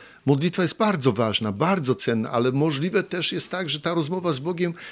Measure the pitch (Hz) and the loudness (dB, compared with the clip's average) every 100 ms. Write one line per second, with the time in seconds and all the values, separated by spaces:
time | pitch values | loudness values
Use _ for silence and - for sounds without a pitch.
0 | - - 135 139 175 185 175 - 214 180 | -20 -4 2 2 2 0 0 2 2 2
1 | 135 104 113 98 107 101 165 190 127 123 | 2 2 2 0 -2 0 0 2 0 0
2 | - 113 110 120 127 139 156 135 175 190 | 0 0 0 0 2 2 2 0 0 -2
3 | 180 180 - 185 - 180 165 147 170 170 | -2 -2 -2 -2 -4 -4 -4 -4 -2 0
4 | 147 190 170 131 160 175 175 170 - | 0 0 0 0 -2 -2 -2 -4 -12